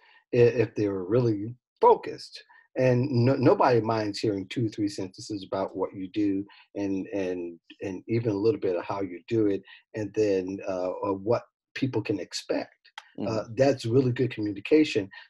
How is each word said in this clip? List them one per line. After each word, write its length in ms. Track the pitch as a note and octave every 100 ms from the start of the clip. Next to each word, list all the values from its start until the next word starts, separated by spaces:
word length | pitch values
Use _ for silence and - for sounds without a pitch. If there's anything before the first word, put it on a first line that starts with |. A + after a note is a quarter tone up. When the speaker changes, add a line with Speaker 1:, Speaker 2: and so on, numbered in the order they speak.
| _ _ _
Speaker 1:
i-, 40 | B2+
if 380 | A#2+ A#2+ G#2+ -
they're 260 | G#2 G2
really 520 | F2+ A#2 A#2+ G#2 G#2+ B2 _ _
focused. 640 | A#3 A3+ - - - - - - _ -
And 320 | C3 B2 A#2+
no, 240 | A#2+ A#2+ C3+
nobody 440 | C3+ G3 E3 A#2+
minds 380 | G#2+ A2+ G#2+ G2
hearing 280 | A#2 G2 F#2+
two, 200 | - A2+
three 200 | - G2+
sentences 560 | G2+ F#2+ - - G#2 F#2+
about 280 | G2 F#2+ G2
what 180 | F#2
you 140 | G#2 F#2+
do 360 | G#2+ G2+ G2 G2 - _
and, 320 | G2+ G2+ G2 F2+
and, 500 | G2+ F#2 F2+ E2+ E2+ _ -
and 200 | F#2+ F#2 -
even 240 | A2+ A#2
a 20 |
little 260 | G2+ A2 G2+
bit 160 | G2+ F2
of 80 |
how 160 | - G2+
you 200 | G2 F2 -
do 180 | A2+ G#2
it, 160 | G2 - - _
and 180 | A2+ G#2
then, 440 | G#2 G#2+ F#2+ F#2 G2 G2
uh, 200 | F#2 F2+ F#2
or 120 | G#2
what 280 | G2 F#2+ A#2 - _ _
people 280 | - C3 A#2+
can 180 | G#2+ G2+
expect. 500 | E2+ - - - - _ _ - - -
Uh, 40 |
Speaker 2:
Mm-hmm. 320 | G2+ A2 A#2 A2+
Speaker 1:
that's 300 | C#3 C3 A#2
really 260 | B2 B2+
good 180 | B2 A#2+
communication. 800 | - G#2 G2+ - D#3 D3+ - G2 - -